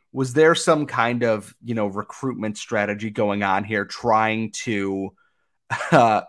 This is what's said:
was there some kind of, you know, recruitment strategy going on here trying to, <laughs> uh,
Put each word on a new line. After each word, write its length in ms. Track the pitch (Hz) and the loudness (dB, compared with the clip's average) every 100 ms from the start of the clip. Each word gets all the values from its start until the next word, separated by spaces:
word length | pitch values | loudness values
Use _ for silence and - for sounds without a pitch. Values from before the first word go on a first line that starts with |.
| _ | _
was 220 | 131 127 | -6 -2
there 200 | 135 160 | 4 6
some 320 | 170 - 156 143 | 6 2 2 0
kind 380 | 123 117 120 | 0 0 0
of, 280 | 117 107 104 _ | 0 -2 -4 _
you 100 | 117 | -8
know, 120 | 113 104 | -4 -4
recruitment 720 | 98 107 - 135 104 110 107 | -4 -10 -8 -8 -6 -6 -8
strategy 520 | - 110 104 104 110 | -4 -2 -2 -4 -6
going 320 | 107 104 101 | -2 -2 0
on 220 | 98 95 | 0 0
here 200 | 104 107 | -2 -4
trying 680 | 95 - 120 110 110 110 110 | -4 -4 0 2 2 -2 -4
to, 640 | - 123 104 98 98 98 _ _ _ _ _ - | -8 -6 -4 -2 -4 -6 _ _ _ _ _ -10
<laughs> 200 | - - | -8 4
uh, 300 | 156 113 107 | 6 6 4